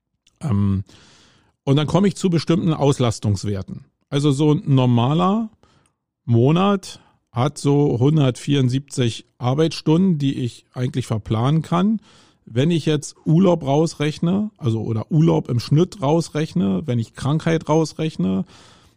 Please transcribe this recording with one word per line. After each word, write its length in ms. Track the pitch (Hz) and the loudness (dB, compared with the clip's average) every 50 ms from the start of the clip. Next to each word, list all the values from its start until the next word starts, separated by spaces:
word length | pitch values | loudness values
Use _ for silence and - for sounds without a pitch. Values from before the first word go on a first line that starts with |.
| _ _ _ _ _ _ _ - | _ _ _ _ _ _ _ -8
Ähm, 460 | - 151 104 101 101 98 98 95 95 - - - - - _ _ _ _ _ _ _ _ _ _ _ | -4 -2 0 0 0 0 0 -2 -4 -8 -14 -20 -20 -20 _ _ _ _ _ _ _ _ _ _ _
und 100 | 139 139 | 0 0
dann 100 | 147 151 | 2 2
komme 220 | 135 - 170 202 202 | 0 0 2 2 0
ich 80 | - | 0
zu 140 | - - 190 | -2 -2 -2
bestimmten 420 | 165 156 - - 170 175 - 170 | 0 0 0 0 0 0 0 0
Auslastungswerten. 1120 | 156 - 143 139 135 - 127 117 110 - - 110 101 92 - 101 104 95 95 - - - - _ _ _ _ _ | 0 0 2 0 2 2 0 -2 -2 -2 -2 -2 -2 -2 -4 -6 -6 -8 -8 -12 -14 -18 -18 _ _ _ _ _
Also 220 | - 143 143 151 | -4 0 0 0
so 220 | 135 135 156 151 147 | 2 2 2 2 2
ein 100 | - - - 139 | 2 0 2 2
normaler 760 | 131 127 123 120 117 117 135 147 165 180 185 202 226 226 214 - _ _ _ _ _ _ _ _ _ _ _ _ _ _ | 2 4 4 4 2 2 2 2 0 2 2 0 0 -2 -6 -10 _ _ _ _ _ _ _ _ _ _ _ _ _ _
Monat 800 | - 120 117 120 139 160 175 190 202 202 196 - - - - _ _ _ _ _ _ | 0 2 4 4 4 4 4 2 2 0 0 -4 -8 -18 -20 _ _ _ _ _ _
hat 280 | - 117 123 151 143 - | -4 -2 -2 -2 -2 -2
so 420 | - 143 143 143 147 147 - 113 | -2 0 2 2 2 0 2 2
hundertvierundsiebzig 1300 | 123 147 160 156 139 131 120 - - - 143 143 131 120 123 135 139 - - - 123 113 - - - _ _ - | 2 2 4 4 2 2 0 -2 -2 -2 0 2 2 0 0 -2 -4 -6 -4 -2 -2 -2 -2 -6 -12 _ _ -6
Arbeitsstunden, 800 | 123 123 131 147 160 160 - - - 160 156 170 190 190 170 147 | -4 -2 0 0 0 0 -2 -2 -2 0 2 2 2 2 0 0
die 180 | 143 135 139 | 0 -2 -2
ich 300 | 127 127 117 - - - _ | -2 -4 -6 -8 -10 -20 _
eigentlich 340 | - 131 127 123 - 131 117 | -8 -6 -4 -4 -4 -4 -4
verplanen 560 | - 117 107 - - 110 110 120 135 151 160 | -4 -4 -6 -4 -2 -2 0 0 2 0 0
kann. 380 | 143 - 165 175 185 214 226 202 - _ _ _ _ _ _ _ _ | 0 0 0 0 2 2 0 -2 -4 _ _ _ _ _ _ _ _
Wenn 260 | - 110 117 143 170 | -6 -2 0 0 2
ich 140 | 175 165 - | 0 0 0
jetzt 320 | 160 151 147 - - - _ - | 0 -2 -2 -4 -8 -14 _ -2
Urlaub 400 | 180 156 165 196 185 175 165 165 | 2 2 4 4 4 2 2 0
rausrechne, 840 | 131 139 151 165 165 - - 147 151 147 - - 170 185 196 214 214 - - | 0 0 2 0 0 -2 -4 -4 -4 -4 -2 -2 -2 -2 -2 -4 -6 -8 -6
also 240 | 156 120 113 113 | -4 -2 -2 -2
oder 300 | 104 - 113 107 - - | -2 -4 -4 -6 -4 0
Urlaub 380 | - 151 160 165 160 156 - - | 2 2 4 4 2 2 0 -2
im 100 | - 120 | -4 -4
Schnitt 420 | - - 143 151 180 180 - - | -2 2 2 2 2 2 -2 -4
rausrechne, 800 | 135 135 156 170 160 - - 151 160 - - 175 185 196 190 185 165 | -2 0 0 0 -2 -4 -4 -6 -6 -4 -2 -2 -2 -2 -2 -2 -4
wenn 140 | 147 120 120 | -4 -4 -4
ich 160 | 113 - _ | -4 -6 _
Krankheit 520 | - - 131 151 156 - 170 165 156 - - | -6 -4 -2 -2 -2 0 -2 -2 -2 0 0
rausrechne, 800 | 151 160 160 151 - - 160 160 - - 170 185 185 190 185 - - - - - - _ _ _ _ | 0 0 0 -2 -4 -6 -6 -6 -4 -4 -4 -2 -2 -4 -4 -6 -12 -20 -20 -20 -20 _ _ _ _